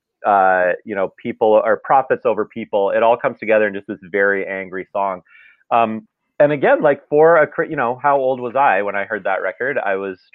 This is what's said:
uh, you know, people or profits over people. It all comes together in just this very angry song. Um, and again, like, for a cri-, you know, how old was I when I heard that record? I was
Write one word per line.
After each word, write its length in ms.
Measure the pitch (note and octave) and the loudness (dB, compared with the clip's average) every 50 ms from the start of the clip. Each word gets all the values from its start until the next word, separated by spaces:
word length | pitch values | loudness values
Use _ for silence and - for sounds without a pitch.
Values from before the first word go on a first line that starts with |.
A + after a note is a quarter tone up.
| _ _ _ _ - | _ _ _ _ -2
uh, 460 | A2 G2+ G2 F#2+ F#2+ F#2 F#2 F2+ F2+ F2 - - | 2 2 4 4 4 4 2 2 0 0 -2 -6
you 100 | A2+ G#2 | -8 -6
know, 160 | G2 F#2+ F2+ - - | -4 -4 -6 -6 -10
people 400 | - A#2+ A2+ - A#2 A2 G#2+ G#2+ - | -10 -10 -4 0 2 4 4 4 4
or 180 | A2+ G#2+ G2 - | 2 0 -2 0
profits 420 | - D3 C3+ C3 - B2+ A#2 - | 0 2 2 2 0 -4 -2 -2
over 200 | B2 A2 G2 G#2 | -2 -2 -2 -4
people. 460 | - - A#2 A2 - - G#2 G2 G2 | -6 -8 -12 -10 -4 -2 -2 0 0
It 120 | F#2+ A2 A2+ | 0 2 2
all 140 | A2+ A#2+ A#2+ | 2 2 2
comes 200 | - C3+ A#2+ - | 0 -4 -6 -6
together 300 | - G#2 A2 G#2+ G#2+ G#2 | -2 0 2 2 2 0
in 60 | G2 | -2
just 140 | G2 - - | -6 -10 -10
this 120 | G#2 F#2+ F#2+ F2 | -12 -12 -12 -6
very 380 | E2 G2+ G2 G2+ G2 G2 F#2 E2+ | -2 0 2 2 0 0 -4 -6
angry 400 | G2 F#2+ F#2+ F#2 F2 F#2+ F2+ - - | -8 -10 -10 -10 -10 -12 -12 -8 -6
song. 280 | G2+ G2 G2 F#2+ F2+ - _ _ - - _ _ _ _ _ | -6 -4 -4 -6 -8 -12 _ _ -20 -20 _ _ _ _ _
Um, 380 | B2 A#2 A#2 A2 A2 A2 A2 _ _ _ _ _ _ - | 0 0 0 0 -2 -6 -10 _ _ _ _ _ _ 0
and 120 | D3+ D3 | 0 0
again, 300 | D3 C#3+ B2+ G#3 C#4+ - | 2 0 2 2 2 2
like, 260 | - D3+ C#3+ - - _ | 2 0 0 0 -4 _
for 260 | D3+ D3 D#3 D#3+ E3+ | 2 4 6 6 6
a 100 | D#3+ D3+ | 4 4
cri-, 240 | D3 - - E3 - | 2 -2 -4 -6 -6
you 60 | D#3+ | -4
know, 240 | C#3+ B2+ A#2 B2 B2+ | -4 -4 -4 -4 -2
how 160 | - D3 C#3+ C#3+ | 0 0 0 2
old 220 | C3 C3 C3 B2 | 0 0 -2 -2
was 160 | B2 B2 G#2+ | -4 -4 -2
I 260 | C3 C#3+ C3 G2 F#2+ | 0 2 2 2 2
when 140 | G2+ G2+ G2 | 0 -2 -4
I 80 | G2+ G2 | -6 -6
heard 220 | - A2 G#2 F2+ | -6 -6 -6 -4
that 160 | G2 F#2+ F#2 F2+ | -4 -4 -2 -4
record? 340 | F#2+ F#2 - A#2+ C3 C#3+ A#2+ | -6 -6 -6 -6 -4 -4 -4
I 180 | A2 G2+ G2 | -4 -4 -4
was 240 | F#2+ G2 G2 F#2+ - _ _ _ | -4 -6 -8 -10 -12 _ _ _